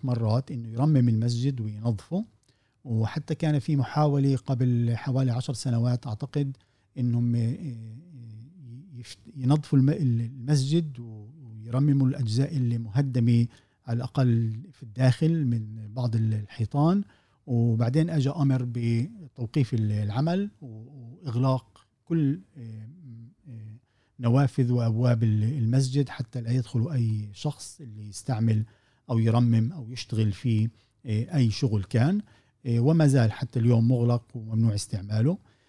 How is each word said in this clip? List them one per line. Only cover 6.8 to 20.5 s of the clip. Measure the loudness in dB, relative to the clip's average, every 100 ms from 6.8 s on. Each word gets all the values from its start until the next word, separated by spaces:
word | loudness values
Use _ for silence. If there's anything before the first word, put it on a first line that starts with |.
| _ -4
إنهم، | 0 0 0 0
إيه، | -2 -4
إيه، | -10 -12 -14 -18 -20 -20 -20 -20 -20 -20 -20 -20 -18
يفت-، | -18 -18 -20 -18 -2
ينظفوا | 2 2 4 4
الم-، | 4
المسجد | 2 0 0 -4 -8 0 0 2 0 0 -10
و-، | -14 -16 -18 -20
ويرمموا | -18 -16 -4 2 4 4 2
الأجزاء | 2 0 0 0 0
اللي | 0 -2
مهدمة | -2 0 0 2 4 4 2 -4 _ _ -8
على | -6
الأقل | -4 0 2 2 0 -6 -12
في | -20
الداخل | -16 2 2 4 0 2 0
من | -2 -4 -12 -10
بعض | -6 -2 0
ال-، | 0
الحيطان، | -2 -6 -6 -4 2 2 2 -2 _ _ _ -4
وبعدين | 0 2 2 2 0 0
أجا | 0 0 0
أمر | 2 2 -2
بتوقيف | -2 0 0 -2 -8 -18 -10 -4 -2 0
ال-، | 0 0
العمل | 0 -2 0 0 0 -4